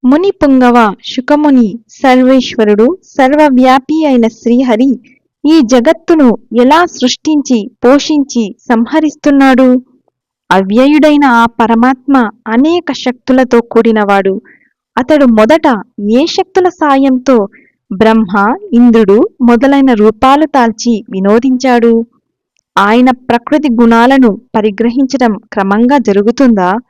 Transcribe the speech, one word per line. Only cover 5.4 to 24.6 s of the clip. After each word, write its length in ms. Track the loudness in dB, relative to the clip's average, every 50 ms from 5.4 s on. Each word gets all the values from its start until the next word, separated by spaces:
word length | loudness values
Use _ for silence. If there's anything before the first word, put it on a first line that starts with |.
| _
ఈ 160 | 0 2 2 2
జగత్తును 720 | 2 0 0 2 2 -2 -2 _ -2 0 2 2 2 0 0 _ _ -2 0
ఎలా 240 | 2 2 2 2 0
సృష్టించి, 840 | -2 -4 -4 -4 -4 -4 -4 _ -4 -4 -4 -2 -2 -4 -4 -4 -6 _ _ 2
పోషించి, 720 | 2 2 2 0 -2 -2 -4 -4 -4 -4 -6 -6 -6 -8 _
సంహరిస్తున్నాడు? 1200 | _ _ -2 -2 -2 -2 -2 -2 -2 -2 -6 _ -2 0 2 2 2 2 4 4 2 2 2 0 -2 _ _ _ _ _ _ _ _ _ _ _ _ _
అవ్యయుడైన 760 | -2 -2 -2 -2 0 0 2 2 2 2 2 2 2 2 2
ఆ 200 | 2 2 2 0
పరమాత్మ 840 | -2 _ _ -2 -2 0 0 0 0 -2 -4 _ -2 -2 0 0 -2 -6 _ _ -6
అనేక 440 | -2 -2 0 0 -2 -4 -4 -8
శక్తులతో 680 | -12 -8 -6 -8 -8 _ _ -2 0 0 0 0 0 -2
కూడినవాడు. 800 | -2 0 -2 0 0 0 0 -2 0 0 0 0 0 -2 -4 -6 _ _ -20 _ _ _ _ _ _ _ _ -8
అతడు 280 | -2 0 2 2 2
మొదట 580 | 2 2 2 2 2 2 0 2 0 -2 -2 -6 _ _ -10 -4 -2
ఏ 160 | 0 0 0
శక్తుల 440 | -2 -4 -6 -6 _ _ -2 -2 -2
సాయంతో 800 | -2 _ -2 -2 0 0 0 0 -2 -2 0 0 0 0 0 -4 _ -18 _ _ _ _ _ _ -4
బ్రహ్మ, 640 | 0 0 2 2 0 -2 -2 -2 -2 -2 -2 -2 -6 -8 -4 0
ఇంద్రుడు 560 | 2 2 4 4 2 2 2 2 2 2 -2 _ _
మొదలైన 520 | 0 0 2 2 2 0 0 2 2 0 2
రూపాలు 520 | 2 2 0 0 _ 0 0 2 2 0
తాల్చి 580 | -2 -2 -2 -2 -2 -4 _ -4 -4 -4 -4 -6 -10
వినోదించాడు? 960 | -8 -4 -2 0 0 0 0 0 -4 -2 -2 0 0 2 2 0 0 0 -2 _ _ _ _ _ _ _ _ _ _ _ _ _ _ -4
ఆయన 340 | -2 0 0 2 2 0
ప్రకృతి 560 | 0 -4 _ _ -4 -4 _ -2 -4 -2 -2 -2 -2 0
గుణాలను 600 | 2 2 2 2 2 2 2 2 2 0 0 -4 _ _ _
పరిగ్రహించడం 840 | -4